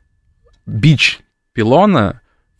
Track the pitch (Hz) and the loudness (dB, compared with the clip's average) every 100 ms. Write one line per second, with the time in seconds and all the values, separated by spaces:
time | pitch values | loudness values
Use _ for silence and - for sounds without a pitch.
0 | _ _ _ _ _ _ - 107 143 143 | _ _ _ _ _ _ -12 -2 0 2
1 | - - _ _ _ - 110 143 208 165 | -2 -4 _ _ _ -6 0 2 2 0
2 | 101 - _ _ _ | -2 -6 _ _ _